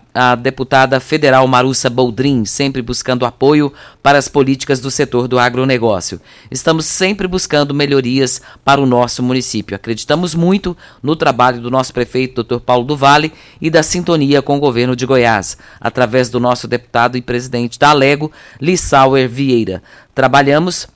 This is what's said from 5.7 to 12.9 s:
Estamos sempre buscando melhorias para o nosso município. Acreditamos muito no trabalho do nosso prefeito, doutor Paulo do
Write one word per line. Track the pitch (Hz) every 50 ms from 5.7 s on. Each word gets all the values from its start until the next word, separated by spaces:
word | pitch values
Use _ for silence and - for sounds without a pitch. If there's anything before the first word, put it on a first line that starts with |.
| 131 120 113 113 101 90 - - 95 85 _ - - - - -
Estamos | 127 131 - 165 160 160 160
sempre | - - - 185 185 208 196 190
buscando | 185 180 185 - - 151 147 147 139 143
melhorias | 143 143 143 143 139 123 120 127 135 135 127 - - - - - - -
para | 135 139 139
o | 139
nosso | 131 123 123 123 120 - - 127
município. | 123 127 131 123 - - 107 101 - 98
Acreditamos | 98 - 113 113 104 - - 147 160 180 170 151
muito | 165 170 175 196 202 - 185 170 - - - - -
no | - 139 160
trabalho | 156 160 151 127 117 123 127 123 120
do | 117 120
nosso | 127 131 131 -
prefeito, | - 127 120 - - 127 131 127 -
doutor | 123 113 - 120 120
Paulo | - - 127 123 120
do | 135